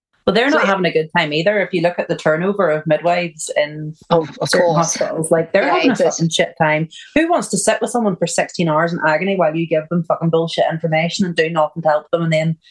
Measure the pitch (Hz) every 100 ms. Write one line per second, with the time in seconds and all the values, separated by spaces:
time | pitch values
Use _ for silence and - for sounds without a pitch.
0 | _ _ - 196 269 311 202 196 170 160
1 | 156 175 151 151 185 208 180 180 170 -
2 | - 165 160 160 190 202 165 156 156 151
3 | 170 175 170 156 - - 147 151 151 -
4 | - 165 156 - 160 180 170 160 160 -
5 | 160 156 160 165 160 196 185 175 269 208
6 | 165 - 165 - - - 156 151 160 -
7 | - 294 330 320 - 190 - 214 - 240
8 | 208 170 170 - 151 - 170 151 170 170
9 | 156 156 190 190 160 165 165 156 156 175
10 | 165 151 165 165 165 - - 160 165 156
11 | 170 - 180 165 160 165 151 170 156 151
12 | - 170 165 156 160 160 _